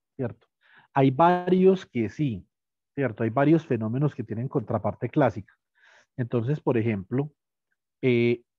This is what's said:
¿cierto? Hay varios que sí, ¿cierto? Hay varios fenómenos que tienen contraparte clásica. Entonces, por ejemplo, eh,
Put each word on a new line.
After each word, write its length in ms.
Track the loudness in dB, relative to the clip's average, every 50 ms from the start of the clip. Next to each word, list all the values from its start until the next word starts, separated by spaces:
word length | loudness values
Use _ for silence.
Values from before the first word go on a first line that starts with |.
| _ _ _
¿cierto? 300 | -8 -8 -8 -8 _ _ _ _ _ _ _ _ -20 _ _
Hay 180 | 0 2 2 2
varios 760 | 4 4 4 4 4 2 0 0 2 4 4 4 4 2 -2
que 240 | -6 -4 -4 -4 -4
sí, 360 | -4 -4 -4 -4 -4 -8 -12 _ _ _ _ _ _ _ _ _ -6
¿cierto? 280 | -4 -4 -2 -2 -2
Hay 80 | -4 -2
varios 360 | 0 2 4 4 4 2 2
fenómenos 480 | 0 -2 -2 -2 -2 -2 0 -2 -2 -2
que 100 | -6 -10
tienen 240 | -8 -6 -6 -6 -4
contraparte 600 | -4 -4 -4 -4 -4 -4 -4 -4 -6 -6 -6 -4
clásica. 460 | 0 2 0 0 0 -4 -14 _ _ _ _ _ _ _ _ _ _ _ _ _ _ -8
Entonces, 420 | -6 -4 -2 -2 -2 -2 -4 -4
por 160 | -2 0 0
ejemplo, 560 | 0 0 0 -2 -4 -4 -4 -4 -4 -4 -6 _ _ _ _ _ _ _ _ _ _ _ _ _ -4
eh, 400 | 0 0 2 2 2 2 0 -2 _ _ _